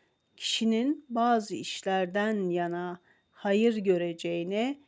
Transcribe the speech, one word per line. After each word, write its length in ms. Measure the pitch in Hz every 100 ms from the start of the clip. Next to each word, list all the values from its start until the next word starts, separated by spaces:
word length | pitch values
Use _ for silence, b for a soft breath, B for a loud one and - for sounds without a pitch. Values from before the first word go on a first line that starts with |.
| _ _ _ -
Kişinin 680 | - - 226 220 254 302 -
bazı 460 | 233 233 233 214 180
işlerden 960 | - - 190 190 185 190 208 220 180
yana 500 | 175 175 175 180 175 b b b
hayır 460 | _ 208 202 233 220
göreceğine 1040 | 196 175 175 170 170 170 170 202 247 285